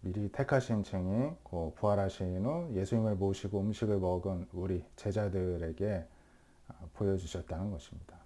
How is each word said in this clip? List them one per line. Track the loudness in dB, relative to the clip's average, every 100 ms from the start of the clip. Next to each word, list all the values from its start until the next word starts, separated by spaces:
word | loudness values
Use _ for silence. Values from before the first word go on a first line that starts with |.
미리 | -2 -2 -2
택하신 | 0 2 2 4 0
층이 | 0 -2 0 0 0 -4
그 | -6 -4 -4 0
부활하신 | 4 4 2 0 -2 0
후 | 0 0 -2
예수님을 | -2 2 2 2 4
모시고 | 2 2 -2 0
음식을 | 0 0 2 2
먹은 | 2 2 0 -2 -4
우리 | -4 -2 -2 -2 -6
제자들에게, | -2 0 0 2 0 0 -2 0 0 0 -4 -16 -20 -20 -20 -20 -20
아, | -16 -16
보여주셨다는 | 0 2 2 0 -6 -4 -4 -2
것입니다. | -4 -8 -14 -14 -18